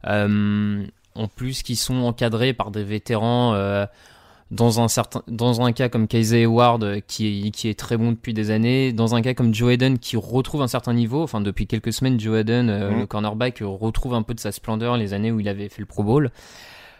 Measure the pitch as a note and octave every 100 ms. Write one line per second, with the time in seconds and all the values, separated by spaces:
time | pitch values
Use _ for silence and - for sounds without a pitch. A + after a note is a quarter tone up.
0 | - G#2 G#2 G#2 G#2 G#2 G#2 G2+ G2 _
1 | _ - A2 - B2+ C3 - A#2 - B2+
2 | A#2+ A#2 A#2+ A2 B2+ B2 G#2 G#2 G2+ G#2+
3 | - A2+ A2+ A#2+ B2 G#2 G2 G2+ G2+ -
4 | - - - _ _ G2+ A#2 A2+ A#2 -
5 | A2 A#2+ - A2+ A#2+ A#2 B2 A2+ B2+ A#2
6 | A2 A#2 A2 A#2 A#2 A2+ A#2+ A#2+ G#2 G2+
7 | - - A2 G2+ G#2 G#2 A2+ G#2 - A#2
8 | A#2 A#2 - A2 G#2+ A2 A2+ C3 C3 A2+
9 | A2+ A#2 A#2 B2+ A#2+ G#2+ A#2+ B2 C3 B2+
10 | - A2+ - B2 C3 D3+ B2+ B2+ B2 A#2
11 | A2+ C3+ E3 A2 G2+ F#2+ G2+ A2+ A#2 G#2+
12 | C3 B2 G#2+ A2 A2 A#2+ A#2+ G2+ G2+ G#2+
13 | G2+ G#2+ G#2+ G#2+ B2 - G#2 F#2+ A2 A2
14 | C3 A#2+ G#2+ A#2+ G#2+ - - A2 A#2+ B2
15 | G#2 G2+ A2 A2+ G#2 G2 G2+ - G2+ -
16 | G#2 C3 C3+ - - - - - - -